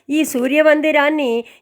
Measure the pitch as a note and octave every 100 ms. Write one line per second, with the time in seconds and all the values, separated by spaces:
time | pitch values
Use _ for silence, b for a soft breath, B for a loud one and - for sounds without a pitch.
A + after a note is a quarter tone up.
0 | - D4 D4+ B3 B3+ D4 D#4 D4+ D#4 D4
1 | C#4+ D#4 C4+ A#3 A#3 B